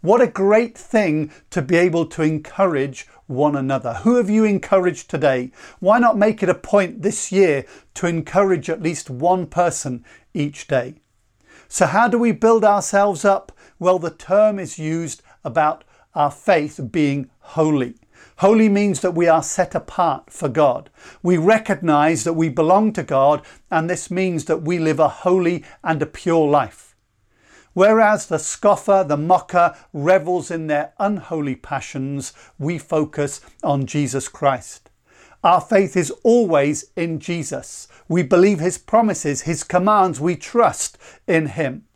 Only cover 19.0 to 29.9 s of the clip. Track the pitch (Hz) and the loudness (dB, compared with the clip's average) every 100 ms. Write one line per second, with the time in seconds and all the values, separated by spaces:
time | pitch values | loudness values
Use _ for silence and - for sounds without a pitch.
19 | 185 170 170 160 - - - - - - | -2 0 2 2 0 -4 -4 -4 -8 -2
20 | 170 135 _ - 151 143 147 127 - _ | -2 -2 _ -8 -4 2 2 0 -8 _
21 | - - 175 180 170 220 220 196 170 147 | -20 -6 0 2 4 2 0 -4 2 2
22 | 151 165 170 165 160 123 156 190 220 208 | 2 0 -2 -2 -2 0 4 4 2 -2
23 | 147 135 139 147 - - _ 160 165 175 | -2 2 2 2 -4 -20 _ -4 -2 -6
24 | - 180 190 165 143 160 156 175 160 156 | -6 -4 -2 -2 -4 -4 -2 -2 0 2
25 | 147 - 180 190 170 170 - - - 156 | 0 0 0 2 0 -4 -10 -12 -6 -4
26 | 151 - 180 165 147 143 113 - _ _ | -4 -6 -2 0 2 2 0 -10 _ _
27 | _ _ _ _ _ _ _ - 196 220 | _ _ _ _ _ _ _ 2 4 6
28 | 214 214 - 160 - - 202 190 - 196 | 4 2 -2 -6 -6 -2 0 0 2 2
29 | 160 147 156 180 - 180 170 - _ | 2 -2 2 0 2 2 2 0 _